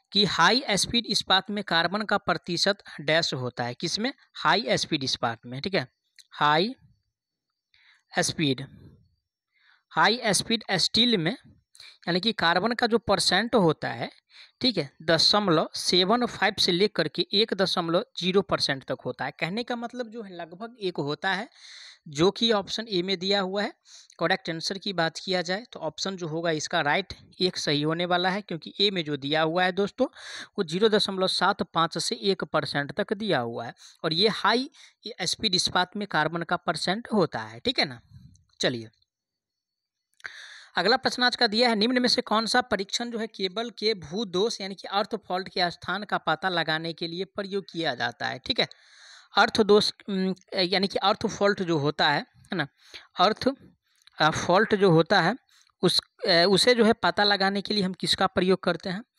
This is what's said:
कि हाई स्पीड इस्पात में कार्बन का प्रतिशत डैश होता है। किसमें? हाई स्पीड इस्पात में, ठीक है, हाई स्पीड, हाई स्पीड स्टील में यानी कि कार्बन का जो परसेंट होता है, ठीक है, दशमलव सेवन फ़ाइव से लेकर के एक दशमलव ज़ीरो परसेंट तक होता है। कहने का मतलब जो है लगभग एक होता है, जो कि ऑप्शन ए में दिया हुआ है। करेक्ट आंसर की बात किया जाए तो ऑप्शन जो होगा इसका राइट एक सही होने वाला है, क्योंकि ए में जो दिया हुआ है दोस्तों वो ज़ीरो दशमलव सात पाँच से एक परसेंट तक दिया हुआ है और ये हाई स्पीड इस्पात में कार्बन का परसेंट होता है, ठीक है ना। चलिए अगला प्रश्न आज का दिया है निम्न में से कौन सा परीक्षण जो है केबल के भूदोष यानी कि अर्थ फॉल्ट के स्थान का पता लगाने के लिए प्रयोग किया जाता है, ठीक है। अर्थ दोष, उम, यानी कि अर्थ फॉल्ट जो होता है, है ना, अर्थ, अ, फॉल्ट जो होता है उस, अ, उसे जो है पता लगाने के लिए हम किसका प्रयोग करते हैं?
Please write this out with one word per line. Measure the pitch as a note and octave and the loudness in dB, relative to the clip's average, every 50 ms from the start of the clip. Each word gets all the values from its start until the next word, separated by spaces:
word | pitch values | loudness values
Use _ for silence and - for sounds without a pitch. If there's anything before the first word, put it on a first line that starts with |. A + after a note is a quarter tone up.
| _ _ | _ _
कि | - - G#3 E3 | 0 0 2 2
हाई | - - E3 F#3 A3 B3+ D#4 - | 4 4 6 6 6 2 0 0
स्पीड | G#3 F3+ - - - A#3+ A3+ | 0 0 0 0 0 -2 -2
इस्पात | - G#3 - - - F#3+ F#3+ - - | 0 -4 -4 0 0 0 0 0 -2
में | G3+ G#3 G3 | -8 -8 -4
कार्बन | - F3+ E3 E3 F3 F#3 G#3 | 0 0 0 0 0 -2 -4
का | A3 - G#3+ G3+ | -2 -2 -2 -2
प्रतिशत | - - E3+ D#3+ _ - F3 - - G3 G3+ - _ - - - | 0 -2 -4 -4 _ -4 -2 0 0 0 0 -2 _ -18 -16 -8
डैश | D3+ C#3+ D#3 E3 E3 - - | -2 2 2 2 2 0 -4
होता | C3+ B2+ B2 - - B2 | -4 -6 -6 -6 -4 -6
है। | A#2+ B2 | -6 -6
किसमें? | _ - - - G3 A3 C4 D#4+ _ _ _ _ | _ -6 -6 -4 -4 -4 -6 -6 _ _ _ _
हाई | - - D3+ E3+ G3+ B3 B3+ G3+ | -2 2 2 2 2 2 0 0
स्पीड | D#3+ - - E3+ C#3+ C3+ | 0 0 -2 -2 -2 -2
इस्पात | B2+ - - - A#2 A2+ - - | -4 -4 -2 -2 -4 -4 -6 -12
में, | A#2+ B2 C3+ | -14 -12 -10
ठीक | - G3 F#3+ | -8 -4 -4
है, | E3+ C3 - _ _ _ _ _ - - _ | -4 -4 -4 _ _ _ _ _ -20 -20 _
हाई | - - D3+ D3 D3+ D#3+ F#3 A#3 C4+ _ _ _ _ _ _ _ _ _ _ _ _ _ _ _ _ _ _ _ _ _ _ _ _ _ _ _ | -4 0 2 4 4 4 2 0 -4 _ _ _ _ _ _ _ _ _ _ _ _ _ _ _ _ _ _ _ _ _ _ _ _ _ _ _
स्पीड, | - F3+ E3+ - - - E3 C#3 C3 - C#3 - - - - - - _ _ _ _ _ _ _ _ _ _ _ _ _ _ _ _ _ _ _ | -2 -2 -2 -2 0 0 0 0 0 -2 -6 -14 -16 -20 -20 -20 -20 _ _ _ _ _ _ _ _ _ _ _ _ _ _ _ _ _ _ _
हाई | - D#3+ E3 G3 A3+ B3 A#3 | 2 2 4 4 2 0 0
स्पीड | A3 F#3 - - - A3+ A3 - - | 0 0 0 0 -2 -4 -4 -2 -2
स्टील | G3+ E3 - - - A3 A#3+ B3 A3+ | -2 0 0 0 2 2 2 4 2
में | F#3+ D#3 F3 B3 - _ - _ _ _ _ _ - - - - _ - | 2 0 -2 -4 -4 _ -20 _ _ _ _ _ -20 -20 -20 -20 _ -6
यानी | F#3 E3+ F3+ | -2 -2 0
कि | F3+ A3+ | 0 -2
कार्बन | G#3+ - F3 E3 E3+ F3+ F3+ A#3 | -2 0 2 2 2 2 2 0
का | A#3+ - B3 | 0 0 0
जो | A3 A3 A3+ | 2 2 0
परसेंट | - - G3+ F3 - - F3+ F#3 A3+ A#3+ - | 2 2 0 2 2 2 2 2 0 2 2
होता | A#3 F3+ D#3+ D3 - - C3 | 4 4 4 2 2 -4 -8
है, | B2 A#2+ C#3+ C#4 - _ _ _ _ - - _ _ _ | -6 -6 -8 -10 -12 _ _ _ _ -20 -20 _ _ _
ठीक | - C4 G#3 F3 | -2 0 0 0
है, | C#3+ C#3 _ _ | -4 -4 _ _
दशमलव | D#3+ E3 E3+ D3+ - - - G#3 G#3 F#3+ D#3+ D#3 G3+ D4 - | 0 0 2 4 4 4 4 4 4 4 4 4 2 0 -6
सेवन | - - - - F3+ F#3 F3+ A3+ B3 B3 | -6 -2 2 2 2 4 4 2 2 0
फ़ाइव | A3+ - - F3+ G#3 G#3 - | -2 -2 0 0 0 0 0
से | - - | 0 0
लेकर | F3 E3+ G3+ G#3 - - D#3+ D3+ | 2 2 2 2 2 -2 -2 -2
के | - - F3 - | -2 -4 -4 0
एक | - G3 A3+ - A3+ | 2 0 2 2 2
दशमलव | F3+ G3 F3 - F#3+ E3+ E3 E3 F#3 - _ _ - | 0 0 0 0 -2 -2 0 0 0 -2 _ _ -4
ज़ीरो | E3+ F#3 F3+ G3+ | -2 2 2 2
परसेंट | F#3+ - - D3 - - C#3+ C3+ - | 2 2 -2 -2 0 -2 -4 -6 -4
तक | - C3+ - - | -8 -8 -6 -6
होता | B2+ B2 - B2+ | -10 -6 -6 -8
है। | C#3 - - | -8 -6 -6
कहने | - D#3+ F#3+ A#3 B3 | -6 -6 -4 -6 -6
का | - B3 | -6 -6
मतलब | A#3 A#3 A#3 - B3 B3 A3 | -8 -8 -12 -10 -10 -12 -10
जो | G#3+ A#3+ | -12 -14
है | G#3+ G3 F#3 | -14 -14 -14
लगभग | E3+ E3+ D#3+ F3 F3 A3+ A#3 B3 B3 | -14 -14 -14 -14 -14 -14 -16 -12 _
एक | G3+ F3+ F3 - | -6 -4 -4 -2
होता | D3+ C#3+ D3 - - F#3+ | -4 -4 -4 -4 -2 -4
है, | F#3+ F#3 A3+ D4 _ _ - - - - - - - _ _ E3 | -2 -4 -6 -10 _ _ -20 -20 -20 -20 -20 -20 -20 _ _ -12
जो | C#3+ C#3 E3 G3 | 0 2 2 2
कि | F#3+ - A#3 - | 4 2 2 2
ऑप्शन | A3 G3+ F#3 - - - A3+ A#3 | 2 2 0 -4 -8 -10 -8 -2
ए | G#3 F3 | -2 -2
में | F3 F#3+ G3 E3+ | 0 0 -2 -2
दिया | F3+ F#3+ G3+ G3+ | 0 0 0 0
हुआ | F#3+ F#3 F#3+ G#3 | 0 -2 -2 -2
है। | G3+ B3 - _ _ _ - - - _ _ - | -4 -4 -6 _ _ _ -20 -20 -20 _ _ -4
करेक्ट | E3+ E3 - - - - | 0 0 0 -2 -2 -6
आंसर | E3 E3 - - G3+ G3 | -8 -6 -6 -6 -8 -6
की | - G#3 | -6 -4
बात | F#3+ E3+ E3 D#3+ D#3+ - | -2 0 0 0 -2 -6
किया | - F#3+ F3+ F3+ | -6 -4 -2 -2
जाए | E3+ E3+ F#3 G#3 B3 _ | -2 -2 -4 -6 -6 _
तो | - F3+ | -14 -8
ऑप्शन | E3 D#3 - - - F#3+ G3 | -8 -8 -6 -6 -6 -6 -6
जो | F3 F3+ D#3 | -6 -8 -6
होगा | D3+ E3 E3+ E3+ | -6 -2 -2 -2
इसका | D#3+ D3+ - - - E3+ | -2 -2 -4 -2 -2 0
राइट | D3+ C#3+ D3+ F#3 F#3+ _ - - - - - - | 2 2 0 0 -2 _ -14 -18 -18 -20 -4 -2
एक | F#3 F3+ - | -2 -2 -2
सही | - - F3 D3 D3 | -2 -2 0 0 2
होने | D3 D#3 D#3+ E3+ F3 | 2 0 0 -2 0
वाला | F3 F3+ F3 F3+ F#3 | 0 0 2 2 0
है, | F3+ G#3 | -2 -2
क्योंकि | G#3 - F3+ D#3 - G3+ - - | -6 -8 -10 -10 -10 -14 -2 0
ए | G3 G#3 | 0 0
में | F#3+ F3+ D#3+ | 0 -2 -4
जो | D3 D3 | -4 -6
दिया | C3+ C3 D3 D3+ D#3 | -6 -4 -2 0 2
हुआ | D#3+ D#3+ D#3+ F3+ F3+ | 2 2 2 2 0
है | F#3 | 0
दोस्तों | F3+ F#3 G3+ F#3+ - - B3+ D#4 - - - - - - - - _ - | 0 0 -2 -4 0 -2 -2 -2 -2 -14 -18 -16 -16 -16 -16 -12 _ -6
वो | G3 | -4
ज़ीरो | D3+ D#3 F#3 A3 A3 | -4 0 2 2 4
दशमलव | G3+ G#3 - - G3 F#3 F#3+ F3+ | 4 2 0 0 -2 -2 -2 -2
सात | - - F#3 F#3+ G#3 - G3+ - | 0 0 0 0 0 0 -4 -4
पाँच | - F3 D#3+ D#3+ - E3+ | 0 0 0 0 -2 -6
से | - - A3+ B3 A3+ | -4 -4 -6 -2 0
एक | G3 F#3+ - F#3 | -2 0 0 -4
परसेंट | D#3 - D#3 D3 - - D3 C#3+ C#3 | -2 -2 -2 -2 0 -4 -4 -4 -4
तक | - - G3+ - G#3+ | -4 -6 -4 -4 -4
दिया | G3 A3 G#3 E3 C3 | -6 -2 0 0 0
हुआ | A#2+ A#2 A#2 A#2+ A#2 | 0 -4 -6 -8 -10
है | B2 - _ - - - _ - | -12 -14 _ -20 -20 -18 _ -4
और | E3 | -2
ये | D#3+ E3 G3+ A3 | 0 2 2 2
हाई | F3+ - - G3 A3+ B3 C4 D4+ _ - - - _ _ _ - - - | 0 2 2 2 2 2 -2 -6 _ -20 -20 -20 _ _ _ -16 -10 -6
स्पीड | F#3 - - - - G#3+ F3+ | -6 -6 -4 -2 -2 -2 0
इस्पात | F3 - - - F#3 F3+ - - | 0 -2 0 0 0 -2 0 -4
में | G#3 G#3 - | -10 -8 -4
कार्बन | - D#3 D3+ D#3 E3 F3 | -2 -2 0 0 -2 -4
का | E3+ - F3+ E3+ | -4 -4 -4 -4
परसेंट | _ - E3+ D#3 - F3+ F#3 A3 A#3+ - | _ -4 -4 -2 -2 -4 -4 -4 -4 -2
होता | A#3 G#3 E3+ - - A#2+ | 2 2 2 2 -2 -8
है, | A2 G#2+ A2 A#2 | -10 -10 -14 -6
ठीक | _ B3 C4 - | _ -4 -2 -2
है | B3+ | -2
ना। | D3 B2+ - _ _ - - - - _ _ _ _ _ _ | -4 -4 -16 _ _ -20 -20 -20 -20 _ _ _ _ _ _
चलिए | - E3 B2+ A#2 A2 A2+ _ _ _ _ _ _ _ _ _ _ _ _ _ _ _ _ _ _ _ _ _ _ _ _ _ _ - - - - - - - - - - _ | -2 -2 -2 -2 -10 -12 _ _ _ _ _ _ _ _ _ _ _ _ _ _ _ _ _ _ _ _ _ _ _ _ _ _ -18 -18 -16 -16 -20 -20 -20 -20 -20 -6 _
अगला | G3 E3+ G3 C4 | -2 2 2 2
प्रश्न | B3+ - B3+ - - | 2 0 -4 -2 0
आज | B3 B3 - | 0 0 0
का | - - | 0 -2
दिया | A3+ G3 A3 B3 A#3+ | 0 2 2 2 4
है | A3+ | 4
निम्न | G3+ G3+ A#3+ B3+ B3+ | 2 2 2 2 0
में | B3 A#3+ | 2 2
से | - B3+ | 0 0
कौन | A#3+ - G#3 G#3+ A3+ | 0 0 0 0 0
सा | G3+ - B3 | 2 0 0
परीक्षण | B3 - - F#3 G3+ - - - A#3+ A#3+ | 0 0 -4 -4 -4 -6 -6 -6 -6 -6
जो | A#3 G#3+ | -6 -6
है | A3+ | -8
केबल | A3 - - F#3+ F#3 F3+ G#3+ A#3 A#3+ G3+ - | -8 -6 -6 -6 -6 -4 -6 -8 -8 -8 -4
के | G#3 G#3+ A3+ | -2 -2 -2
भूदोष | F#3 D#3 C#3+ E3 G#3 A#3+ F#3 E3 F3+ G#3 A#3 - - | -4 -6 -8 -6 -6 -6 -2 0 0 0 0 -2 -6
यानी | G3+ F#3+ G3 | -10 -12 -12
कि | - - - | -12 -10 -4
अर्थ | F#3+ G3 G#3+ - - G3 _ _ | -2 -2 -2 -2 -6 -10 _ _
फॉल्ट | F3+ F#3 F#3+ - | -6 -4 -4 -6
के | - G3 F3+ F3 | -2 0 0 0
स्थान | - - - - F3+ G3+ G#3 | -2 -6 -6 -6 -6 -6 -4
का | - G3 E3+ | -4 -4 -2
पता | - - D#3 - - F#3+ | 0 0 -2 0 0 -2
लगाने | F3 E3+ D#3+ D#3 D#3 D#3+ E3 E3 | 0 0 0 0 -2 -2 -4 -6
के | E3 - F3+ E3+ | -6 -6 -8 -8
लिए | E3 F3 F#3+ - _ | -6 -8 -8 -8 _
प्रयोग | - G3+ G3 F#3+ G3 F#3+ - | -10 -8 -6 -6 -6 -6 -6
किया | - E3 D#3+ D3+ B2+ | -8 -4 -4 -4 -2
जाता | A#2+ A#2 A#2+ A#2 _ B2+ A#2+ | -2 -4 -6 -4 _ -6 -6
है, | B2 B2+ | -6 -6
ठीक | _ - - - | _ -4 -2 -2
है। | G3 - - _ _ _ - - - - - - - _ - | -2 -4 -4 _ _ _ -20 -20 -20 -20 -20 -20 -20 _ 2
अर्थ | G3+ G#3+ A#3 - - | 2 2 4 4 0
दोष, | A3 F#3+ G#3 G#3 G3+ - - - - - | 4 6 6 6 6 2 -4 -8 -8 -4
उम, | G3+ F#3+ F#3 F#3+ F#3 - _ _ - | -2 0 0 0 -2 -4 _ _ -4
यानी | F#3+ F#3 F3+ G3 F3+ G3 | -2 0 0 0 0 0
कि | F#3+ - - | 0 -2 0
अर्थ | - G3 G#3+ - - G#3 | 2 2 0 2 -2 -4
फॉल्ट | D#3 - G3+ G3+ G#3 - | -2 2 2 2 2 0
जो | F#3+ E3 E3+ D3+ | 0 0 0 2
होता | C#3 D3 D3+ - F3+ D#3 | 2 0 0 2 2 2
है, | C#3+ D#3 | 2 0
है | A#3 _ _ _ _ _ G#3 | -2 _ _ _ _ _ -4
ना, | F3 D3 C#3 _ _ _ - - - - _ _ - | -4 -4 -6 _ _ _ -20 -20 -20 -20 _ _ 2
अर्थ, | F3 G3+ G#3+ - - B3+ C#4 - - - _ _ _ _ _ _ _ - _ - | 4 4 4 2 0 -2 -2 -2 -14 -20 _ _ _ _ _ _ _ -20 _ 2
अ, | D#3 D3+ | 2 2
फॉल्ट | D#3 - - - F3 F#3+ A3 - A3 | 2 0 0 4 4 4 4 2 2
जो | G3 G3 F#3+ | 4 6 6
होता | D#3+ D#3+ E3 - G#3 F#3+ | 6 6 6 4 4 4
है | E3 F3 A#3 - _ _ _ _ _ _ _ _ | 4 2 0 -2 _ _ _ _ _ _ _ _
उस, | - F3+ - - - _ _ _ - | 0 2 2 2 -4 _ _ _ 0
अ, | G#3+ F3+ E3 E3+ G3 | 2 4 4 6 6
उसे | G3 E3+ - B3 B3 | 4 4 6 4 6
जो | A3+ A3+ | 6 6
है | G#3+ A3+ - | 4 4 4
पता | - F3 E3+ - G#3 | 0 0 2 2 2
लगाने | G3+ G3+ F#3+ F#3+ G3 G3 G3+ | 2 2 2 2 0 0 -2
के | F#3+ - G#3+ | -4 -4 -2
लिए | G#3 | -2
हम | F#3+ F#3 | -2 -2
किसका | F#3 - - E3+ - - G3 F#3 | -4 -4 -2 -2 0 2 0 0
प्रयोग | - G3+ F3+ F#3 F#3 - | 2 0 2 2 2 2
करते | - F#3 E3+ E3 - G3+ | 2 -4 -4 -4 -6 -8
हैं? | F3 G3+ B3 _ _ | -8 -8 -10 _ _